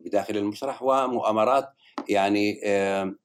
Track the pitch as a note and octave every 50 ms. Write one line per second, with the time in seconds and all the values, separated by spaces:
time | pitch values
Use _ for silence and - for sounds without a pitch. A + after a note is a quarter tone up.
0 | - F2 - G2+ F#2+ - - G#2 G2+ G#2 G2+ - C3+ C3+ B2+ - B2 C3+ C3 C3+
1 | C3 B2+ B2 A#2 - G#2+ G#2+ A2 A2 A#2 C3 C#3 C3+ - - _ _ - _ -
2 | - - G2+ G2 F#2+ G2+ G#2 G#2 G#2 G#2 G#2 - - G#2 G2+ G2 G2 G2 G2 G2
3 | G2 F#2+ G2 - _